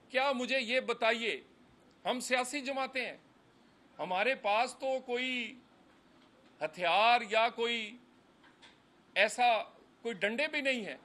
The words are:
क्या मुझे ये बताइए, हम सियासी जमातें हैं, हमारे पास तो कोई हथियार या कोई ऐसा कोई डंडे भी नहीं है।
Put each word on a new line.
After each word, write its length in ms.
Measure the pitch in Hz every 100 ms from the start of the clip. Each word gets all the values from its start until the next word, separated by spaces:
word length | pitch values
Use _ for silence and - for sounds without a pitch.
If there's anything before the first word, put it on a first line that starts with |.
| -
क्या 220 | 254 285
मुझे 260 | 247 247 269
ये 220 | 226 254
बताइए, 680 | 214 233 226 233 226 135 - _ - _ _ _ 180
हम 140 | 247
सियासी 400 | 247 247 247 294
जमातें 460 | 262 269 262 262 214
हैं, 160 | 135 - _ _ _ _ _ _ -
हमारे 360 | 165 185 220
पास 380 | 262 208 208 254 -
तो 200 | 269 262
कोई 580 | 254 240 254 254 220 - - - _ _ _ - - _ - -
हथियार 600 | 156 175 175 185 226 240
या 260 | 220 214 233
कोई 520 | 233 233 233 214 247 - _ _ _ - _ - - _ _ _ 185
ऐसा 640 | 208 - 240 214 - - - _
कोई 120 | 233
डंडे 340 | 190 202 233 311
भी 140 | 302
नहीं 200 | 269 254
है। 160 | 185 135